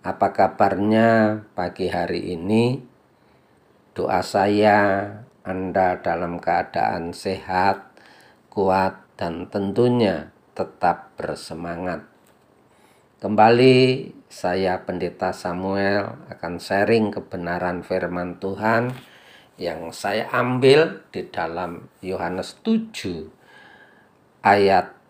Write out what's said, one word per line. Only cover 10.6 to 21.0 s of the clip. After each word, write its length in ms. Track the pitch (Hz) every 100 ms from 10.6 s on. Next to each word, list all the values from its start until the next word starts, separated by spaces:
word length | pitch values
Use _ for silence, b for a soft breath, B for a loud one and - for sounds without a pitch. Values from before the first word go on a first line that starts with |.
| 92 - 90 82 - -
bersemangat. 880 | 82 76 - 80 87 85 92 80 - _ _ _ _ _ _ b b b b _
Kembali, 880 | 98 104 110 120 131 127 127 131 - - _
saya 560 | - 90 92 95 92
Pendeta 480 | - 90 87 - 92
Samuel 880 | - 92 90 95 98 98 101 - - -
akan 320 | - 85 85
sharing 560 | - 98 104 113 107 95
kebenaran 640 | - 92 87 87 90 87
firman 640 | - 92 87 87 87 87
Tuhan 480 | 95 98 107 113 123 127 B B B B B -
yang 400 | 87 80 82 -
saya 320 | 101 107 - 123
ambil 640 | 123 127 131 147 160 98